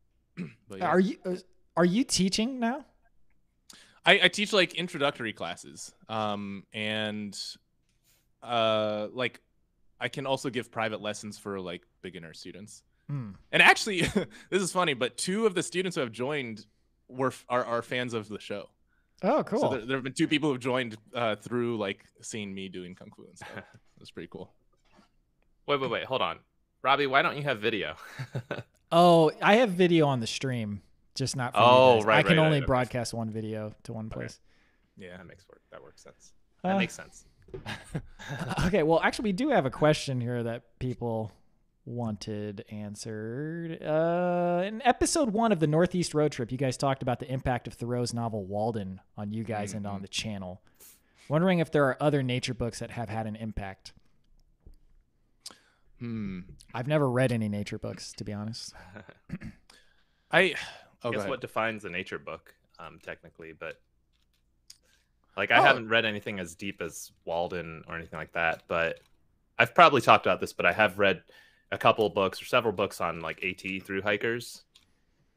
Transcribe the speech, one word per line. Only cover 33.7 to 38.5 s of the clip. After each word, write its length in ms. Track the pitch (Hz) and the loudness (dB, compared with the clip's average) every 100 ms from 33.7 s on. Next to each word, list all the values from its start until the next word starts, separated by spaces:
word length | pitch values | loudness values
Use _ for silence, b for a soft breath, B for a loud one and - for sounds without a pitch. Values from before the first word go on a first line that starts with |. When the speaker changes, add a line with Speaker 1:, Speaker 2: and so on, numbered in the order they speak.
| - | -12
Speaker 2:
to 100 | - | -12
one 140 | 117 110 | -10 -10
Speaker 3:
Okay. 80 | - | -10
Speaker 2:
place. 240 | - - _ _ _ _ _ - | -10 -12 _ _ _ _ _ -20
Speaker 1:
Yeah. 180 | 90 90 | -18 -16
Speaker 3:
That 100 | 85 | -20
makes 200 | - _ | -20 _
work. 140 | - _ | -20 _
That 120 | - | -20
works 180 | 64 - | -20 -20
sense. 320 | - - - _ _ _ | -20 -20 -20 _ _ _
That 100 | 180 | -2
Speaker 2:
Uh, 60 | 190 | 0
Speaker 3:
makes 160 | - - | -2 -6
sense. 300 | - - - _ - | -18 -20 -20 _ -18
<laughs> 1120 | - - - - 151 - - - 139 123 | -14 -12 -14 -10 -10 -10 -14 -12 -10 -6